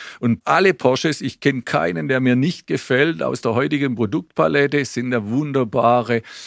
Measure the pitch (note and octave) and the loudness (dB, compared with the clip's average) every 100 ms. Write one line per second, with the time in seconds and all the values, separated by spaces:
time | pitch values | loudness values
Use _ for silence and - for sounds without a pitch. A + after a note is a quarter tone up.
0 | - - A#2+ A2 - D#3 F#3+ - B2+ C3 | -18 -4 -2 0 0 2 4 2 2 2
1 | D#3+ C#3+ C#3 - C#3+ C3+ - D3+ D#3+ E3 | 0 -2 -6 -2 0 0 -2 -2 0 -2
2 | D3+ C3 B2+ B2 D#3 - - D3+ - B2+ | -2 0 2 2 2 -2 -6 -6 0 2
3 | D#3 D#3+ B2+ B2+ A#2+ A2+ D3 D3 C#3 A#2 | 2 0 -4 -2 -2 0 0 0 -2 -2
4 | G#2+ D#3+ - - D#3+ D3 C#3+ D3 C3 A#2+ | -2 -2 -4 -2 0 2 2 0 -2 -4
5 | B2 B2 G#2 B2+ D3+ C3+ A2+ B2 A#2 B2 | -2 -2 -2 -2 -2 -2 0 2 4 2
6 | A#2+ A#2 - - | 2 -2 -4 -14